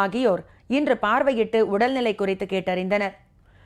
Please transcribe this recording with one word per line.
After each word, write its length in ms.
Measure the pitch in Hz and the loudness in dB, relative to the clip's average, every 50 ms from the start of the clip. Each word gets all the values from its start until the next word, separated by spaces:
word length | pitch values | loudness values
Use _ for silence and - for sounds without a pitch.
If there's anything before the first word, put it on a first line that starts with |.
ஆகியோர் 420 | 196 196 175 240 262 226 180 170 - - - _ _ _ | 0 0 0 0 2 2 0 0 -4 -10 -20 _ _ _
இன்று 280 | 233 285 302 285 247 - | 0 0 2 2 0 0
பார்வையிட்டு 580 | - 208 220 262 285 277 269 226 220 208 226 226 | 0 0 0 2 2 2 2 0 0 0 2 2
உடல்நிலை 540 | 220 190 196 202 233 254 269 262 247 226 202 | 2 2 2 2 2 2 2 0 -2 -2 -2
குறித்து 300 | - 202 196 190 190 202 | -2 -2 -2 -2 -4 -4
கேட்டறிந்தனர். 680 | 185 190 190 180 190 185 180 185 190 202 208 202 190 190 - _ _ _ _ _ _ _ - - | -4 -4 -4 -2 -2 -2 -2 -2 -2 0 0 -2 -2 -6 -10 _ _ _ _ _ _ _ -20 -20